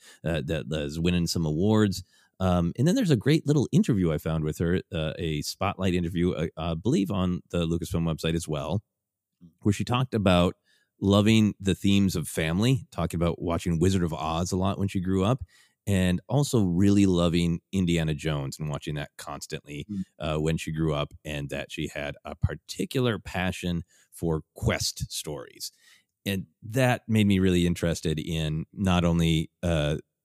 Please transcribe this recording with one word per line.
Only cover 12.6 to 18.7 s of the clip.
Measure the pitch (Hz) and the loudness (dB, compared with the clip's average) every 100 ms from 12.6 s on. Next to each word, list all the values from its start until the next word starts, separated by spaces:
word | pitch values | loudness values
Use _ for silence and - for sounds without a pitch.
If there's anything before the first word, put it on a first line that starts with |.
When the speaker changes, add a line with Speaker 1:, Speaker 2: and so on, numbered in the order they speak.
| 117 131 - | 2 2 -2
Speaker 1:
talking | - 82 85 | -4 -4 0
about | 85 - | -2 -2
watching | 87 85 - 82 | -2 -2 0 2
Wizard | 92 95 | 2 2
of | 87 | 0
Oz | 76 78 82 87 | -4 -4 -4 -2
a | 92 | -2
lot | 92 - | -2 -2
when | 92 | -4
she | 101 | -2
grew | 90 95 | -2 0
up, | 95 131 - _ _ _ - | 2 0 -4 _ _ _ -2
and | 98 90 90 - | 2 2 0 -2
also | 135 147 120 | -2 0 2
really | 95 85 101 101 98 | 2 4 4 6 6
loving | 87 85 85 85 85 _ | 4 2 2 0 -2 _
Indiana | 95 87 85 80 | -2 0 0 0
Jones | 76 76 73 69 - | -2 -4 -4 -6 -8
and | |
watching | 78 | -8